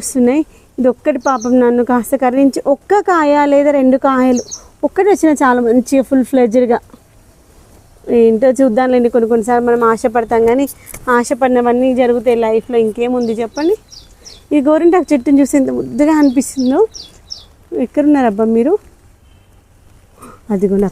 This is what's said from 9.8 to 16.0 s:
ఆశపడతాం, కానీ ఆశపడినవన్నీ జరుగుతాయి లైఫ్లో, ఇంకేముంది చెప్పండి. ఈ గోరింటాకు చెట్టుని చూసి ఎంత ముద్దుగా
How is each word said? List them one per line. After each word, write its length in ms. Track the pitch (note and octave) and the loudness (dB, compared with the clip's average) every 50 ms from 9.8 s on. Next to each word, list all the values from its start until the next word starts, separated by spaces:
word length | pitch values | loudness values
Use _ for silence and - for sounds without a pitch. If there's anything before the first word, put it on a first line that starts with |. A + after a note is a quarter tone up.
| A#3+ A3+ A3+ | 2 0 0
ఆశపడతాం, 500 | A3 - B3 A3+ A#3+ A3+ A3 A#3+ A3+ A3+ A3+ | 0 -2 -2 -2 -2 -2 -2 0 0 2 2
కానీ 140 | A#3 C4 C#4+ C4 - - - - - - - - B3 | 2 0 -2 -4 -6 -14 -20 -18 -18 -14 -4 -2 0
ఆశపడినవన్నీ 720 | A#3+ A#3+ - D4 A#3 C4+ B3+ B3+ B3 A#3+ A#3+ B3 B3 B3+ C4 B3+ A#3+ B3+ | 0 0 -2 -4 -2 0 0 0 0 0 0 0 0 0 0 0 0 0
జరుగుతాయి 360 | A#3+ A#3+ B3 A3 B3 A#3 A#3 A3+ | 0 0 0 0 -2 0 0 0
లైఫ్లో, 320 | A3 A3 A3+ G#3+ - B3 A#3 A3+ | -2 -2 -4 -4 -2 -2 -2 -2
ఇంకేముంది 480 | A3 G3+ A#3 A#3 A#3+ B3 B3 A#3+ A3+ A3+ G#3 A#3 | -2 -2 -4 -4 -4 -2 -4 -2 -4 -4 -6 -6
చెప్పండి. 340 | G#3+ - C#4+ D4+ E4 G#4+ - - _ - - - _ - _ _ - - - - _ - | -8 -8 -4 -2 -2 -2 -2 -6 _ -20 -20 -20 _ -20 _ _ -20 -20 -20 -10 _ -2
ఈ 60 | D4 B3+ C#4+ | 0 2 2
గోరింటాకు 380 | D#4 D#4+ E4 F4 E4 F#4 D4 - | 0 2 2 2 2 2 0 0
చెట్టుని 280 | D4+ C#4+ A#3+ D4+ C#4+ C#4 | -2 -2 0 2 2 2
చూసి 140 | C#4+ B3+ - C#4+ | 2 2 2 0
ఎంత 100 | C4+ B3+ B3+ B3 | 0 0 -2 -6
ముద్దుగా 340 | B3 C4 B3 A#3 | -8 -8 -2 -2